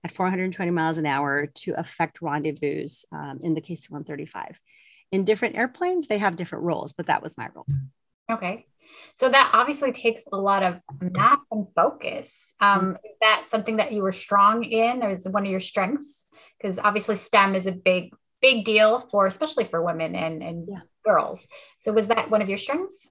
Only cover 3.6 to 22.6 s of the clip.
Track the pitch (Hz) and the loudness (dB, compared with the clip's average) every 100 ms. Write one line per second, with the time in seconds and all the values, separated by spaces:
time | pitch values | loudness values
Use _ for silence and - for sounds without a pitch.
3.6 | 160 170 - 147 147 143 156 - - - | -4 -14 -12 -14 -12 -12 -12 -12 -14 -18
4.6 | _ _ _ _ _ 190 196 214 233 - | _ _ _ _ _ -2 0 0 0 -2
5.6 | 247 - 359 370 302 214 202 175 175 - | -4 -2 -2 -2 -2 0 0 -2 -8 -4
6.6 | 170 165 - - 160 156 - - 113 - | -2 -4 -6 -10 0 0 -2 -12 -12 -12
7.6 | - 139 135 _ _ _ - 226 180 214 | -4 -4 -4 _ _ _ -8 -6 -6 -8
8.6 | _ _ _ - - - 254 269 262 220 | _ _ _ -20 -20 -2 4 6 6 6
9.6 | 254 285 269 247 240 226 - 202 196 196 | 2 0 -2 0 -2 -2 -8 -2 2 2
10.6 | 185 175 - 135 180 180 220 277 - 214 | 2 -2 -14 -8 -6 2 4 4 0 -6
11.6 | 196 - 208 - - - - - - _ | -4 2 2 2 -8 -8 -10 -16 -20 _
12.6 | 202 196 190 180 - - 220 214 - 220 | 4 4 2 -4 -12 0 4 4 0 -4
13.6 | 208 220 202 208 190 185 - 202 202 226 | -2 0 0 0 -2 -4 0 6 6 4
14.6 | 226 220 226 247 220 185 190 202 196 190 | 0 0 2 0 -2 -4 -2 -2 0 -4
15.6 | 185 - 190 285 - - - _ _ _ | -4 -2 -2 -2 -6 -16 -18 _ _ _
16.6 | 202 185 208 208 202 202 - 214 196 190 | -6 0 0 0 -2 -4 2 4 4 2
17.6 | 190 185 - 180 180 - _ _ 262 247 | -2 -2 2 2 -2 -18 _ _ 4 6
18.6 | 202 214 214 240 - 202 190 190 311 294 | 2 4 6 4 0 2 2 0 -4 -2
19.6 | 202 170 170 165 160 175 160 160 - 170 | -2 -2 -2 -2 -4 -4 -4 -6 -10 -10
20.6 | 170 196 - _ 214 185 - 190 - - | -10 -12 -16 _ 2 4 2 -6 -14 -20
21.6 | - _ - 214 202 226 214 214 196 196 | -20 _ 0 0 2 0 2 0 0 -4